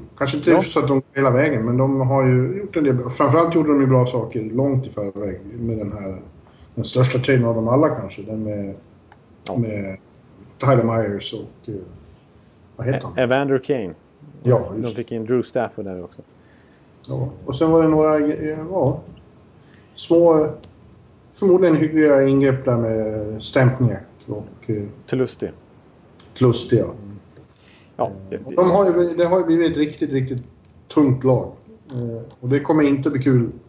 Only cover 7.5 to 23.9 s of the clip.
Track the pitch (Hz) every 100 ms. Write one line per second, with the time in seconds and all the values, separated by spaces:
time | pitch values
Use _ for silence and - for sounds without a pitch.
7.5 | 113 113 131 156 - 101 - 101 110 107
8.5 | 104 98 95 - - _ - _ - -
9.5 | 98 113 107 98 95 - _ - - -
10.5 | - 131 127 113 113 107 98 - 107 -
11.5 | - - 101 90 87 - - _ _ _
12.5 | _ _ - 123 131 - - 123 131 139
13.5 | 135 - 139 95 78 _ _ - - 123
14.5 | 120 85 104 120 110 117 117 110 127 113
15.5 | 131 110 - 98 92 87 - - _ _
16.5 | _ _ _ _ _ - 131 123 - -
17.5 | 131 160 165 160 156 156 151 147 156 156
18.5 | 156 160 190 135 156 - - - - _
19.5 | _ - - _ - - 170 170 156 151
20.5 | - - - - - - _ _ - 202
21.5 | 180 180 156 151 156 151 139 135 135 139
22.5 | 131 131 117 117 110 110 107 107 110 -
23.5 | 143 123 - 123